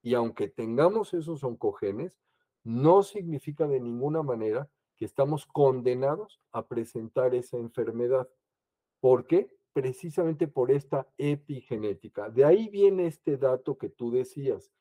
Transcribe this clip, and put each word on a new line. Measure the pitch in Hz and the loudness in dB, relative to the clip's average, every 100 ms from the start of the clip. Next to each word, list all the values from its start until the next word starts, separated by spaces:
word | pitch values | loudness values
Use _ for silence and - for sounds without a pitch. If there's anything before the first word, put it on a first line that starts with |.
y | 120 | 0
aunque | 120 117 - 101 | -2 -2 -4 -8
tengamos | - 113 120 170 220 202 | -6 -4 2 2 2 -4
esos | 175 156 151 | -6 -6 -6
oncogenes, | 135 113 107 - 101 104 170 _ _ _ _ _ | -8 -4 -4 -4 -6 -6 -10 _ _ _ _ _
no | 113 117 151 190 | -8 2 6 6
significa | 196 208 170 147 - 147 151 | 4 -6 -8 -8 -8 -4 -2
de | 131 | -2
ninguna | 120 120 139 160 | -4 -4 -2 -2
manera | 147 117 110 113 143 _ _ _ | -4 -4 -2 -4 -6 _ _ _
que | 107 | -10
estamos | - 139 151 - | -2 -2 -2 -6
condenados | 151 139 127 123 123 135 165 214 _ _ | 2 2 4 -2 0 -2 -4 -10 _ _
a | 113 113 | -12 -6
presentar | 120 113 117 110 - 127 | -8 -6 -10 -6 0 0
esa | 123 120 123 | 0 -4 -8
enfermedad. | 117 127 113 117 120 131 127 _ _ _ _ _ _ _ | -8 -4 -4 -2 0 0 -2 _ _ _ _ _ _ _
¿Por | 127 127 - | 4 4 4
qué? | 175 240 _ _ | 2 2 _ _
Precisamente | - 131 - 175 156 165 151 160 | -4 -4 -6 -6 -2 -2 0 -2
por | 139 123 | 0 2
esta | 143 - 143 - - | 2 0 -6 -6 -6
epigenética. | 147 147 - 131 _ 110 107 98 101 - 104 | -4 -4 -6 -12 _ -6 -4 -6 -10 -10 -4
De | 113 147 | 4 6
ahí | 190 220 | 6 2
viene | 202 196 190 170 | 4 4 4 -2
este | - - 135 | -2 -4 0
dato | 131 127 - 131 | 0 0 -4 -6
que | - | -8
tú | _ 120 | _ -2
decías | 123 127 - 135 101 _ _ | -2 -4 -6 -4 -4 _ _